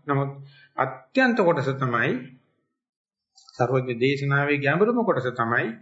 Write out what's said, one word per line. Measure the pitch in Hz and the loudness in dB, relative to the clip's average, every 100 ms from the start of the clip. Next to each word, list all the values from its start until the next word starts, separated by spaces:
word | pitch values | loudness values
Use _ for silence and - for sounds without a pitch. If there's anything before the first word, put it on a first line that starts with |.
නමුත් | 147 139 139 - - - - - | -2 0 -2 -8 -18 -20 -12 -4
අත්‍යන්ත | 131 - - 262 254 226 | -4 -4 -4 2 2 4
කොටස | 175 143 131 | 2 2 0
තමයි | 131 127 117 131 254 - - _ _ _ _ _ _ _ _ _ _ - | -2 -2 0 0 -2 -8 -20 _ _ _ _ _ _ _ _ _ _ -18
සර්වඥ | - 120 131 123 | -4 0 0 -2
දේශනාවේ | 117 131 139 139 139 143 143 | 0 0 0 0 0 0 0
ගැඹුරම | 139 165 214 240 | 0 2 2 2
කොටස | 196 143 123 | 0 0 -2
තමයි | 120 117 123 196 226 | -2 0 0 -2 -8